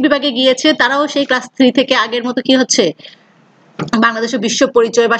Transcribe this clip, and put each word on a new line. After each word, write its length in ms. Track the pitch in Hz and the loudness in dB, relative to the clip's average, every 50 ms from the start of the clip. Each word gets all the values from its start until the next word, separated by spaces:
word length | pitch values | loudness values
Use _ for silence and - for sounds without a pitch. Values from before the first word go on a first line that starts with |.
| 254 | 0
বিভাগে 260 | 294 285 277 262 294 233 240 | 0 0 0 -2 -2 -2 0
গিয়েছে 300 | 262 262 254 254 - 311 311 - | 2 2 2 2 2 0 2 2
তারাও 240 | 247 247 277 277 294 285 - | 0 0 0 0 -2 -2 -2
সেই 120 | 294 277 - | -2 -2 0
class 160 | 254 247 - - _ | -2 -4 -4 -6 _
three 120 | - 269 247 - 277 | 2 2 2 4 2
থেকে 160 | 254 - 269 240 220 | 0 0 0 -2 -2
আগের 180 | 226 233 247 233 | -2 -4 -6 -4
মতো 160 | 247 240 262 - | -4 -6 -4 0
কি 80 | - 262 262 | 2 2 2
হচ্ছে, 240 | 254 - - - 208 160 143 _ - - - _ _ _ _ _ _ _ _ _ _ _ _ - - - - 220 226 | 2 0 0 0 0 -2 -2 _ -12 -20 -20 _ _ _ _ _ _ _ _ _ _ _ _ -12 -10 -6 -2 0 0
বাংলাদেশের 360 | 233 226 220 226 226 247 240 196 | 0 0 -2 -4 -4 -4 -2 -4
বিশ্ব 140 | 226 - - 277 - - | -2 -2 0 0 2 2
পরিচয় 320 | 233 226 226 - 240 233 226 233 | 2 2 2 2 2 2 2 2
বা 60 | 220 | -2